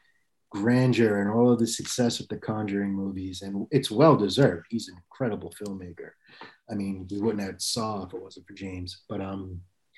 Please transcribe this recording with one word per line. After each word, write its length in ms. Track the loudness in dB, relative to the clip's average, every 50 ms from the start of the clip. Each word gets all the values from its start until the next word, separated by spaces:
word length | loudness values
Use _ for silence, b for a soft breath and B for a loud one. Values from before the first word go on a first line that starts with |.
| _ _ _ _ _ _ _ _ _ _
grandeur 680 | -6 0 2 4 6 6 6 6 6 6 6 4 4 2
and 100 | 2 2
all 220 | 4 6 6 6
of 80 | 6 4
the 80 | 4
success 520 | 0 0 -6 -6 -6 0 0 2 0 0 -2
with 100 | -6 -8
the 80 | -10
Conjuring 560 | -8 -6 -4 -4 -4 -2 -2 -2 -2 0 -2 -2
movies, 480 | -2 -4 -4 -6 -6 -8 -8 -10 -10
and 260 | -10 -8 -6 -6 -4 0
it's 220 | 0 0 0 0
well-deserved. 760 | 4 6 8 8 8 6 4 0 4 4 4 4 4 0 -8 -6
He's 180 | -6 -6 -6
an 80 | -8 -16
incredible 580 | -20 _ _ -8 -4 -4 -4 -4 -6 -8 -14 -14 -12
filmmaker. 500 | -10 -10 -10 -10 -12 -14 -14 -16 -18 -18 _ B B B B B B B B B B -8
I 40 | -6
mean, 300 | -6 -4 -4 -6 -8 -8 -8
we 80 | -6 -2
wouldn't 240 | 0 0 0 0 -4
have 180 | -6 -6 -6
Saw 440 | -6 -4 -4 -2 -4 -4 -4 -6 -8
if 80 | -10 -12
it 80 | -12
wasn't 260 | -14 -14 -18 -20 -20
for 60 | -20 -16
James, 500 | -12 -10 -10 -8 -8 -10 -10 -12 -16 _ -10
but, 100 | -8 -8
um, 420 | -6 -6 -8 -8 -8 -10 -12 -14 -14 _ _ _ _ _ b